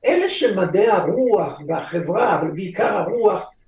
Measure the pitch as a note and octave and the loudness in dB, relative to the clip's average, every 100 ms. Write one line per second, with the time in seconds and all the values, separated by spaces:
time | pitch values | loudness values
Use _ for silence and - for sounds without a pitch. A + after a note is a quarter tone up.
0 | - F4 F#4 - C4+ F#3+ F3 F3+ A3 G3+ | 2 2 0 0 0 0 0 2 4 4
1 | D#3 A3 B3+ G3+ D3+ - D3 D#3+ - E3+ | 0 0 2 2 0 -8 -6 -6 -4 -6
2 | D3+ G3 A#3+ - D#3+ D3+ F#3 - B3+ - | -2 0 0 0 -2 -6 -8 -2 -2 0
3 | - A#3+ G#3+ - - _ | -2 2 2 2 -6 _